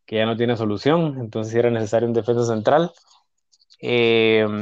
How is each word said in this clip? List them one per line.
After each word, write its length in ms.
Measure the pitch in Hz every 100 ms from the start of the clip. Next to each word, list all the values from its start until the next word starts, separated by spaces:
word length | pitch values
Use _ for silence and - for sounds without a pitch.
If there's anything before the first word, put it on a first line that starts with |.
| -
que 100 | 110
ya 100 | 110
no 120 | 113
tiene 180 | 120 113
solución. 640 | 107 101 139 170 160 131
Entonces, 340 | 113 113 110
era 160 | 117 120
necesario 380 | 117 110 113 120
un 60 |
defensa 320 | 117 110 120 117
central. 480 | 113 113 147 170 - _ _ _ _ _ _ _ _
Eh, 640 | 120 120 117 113 110 110 107 104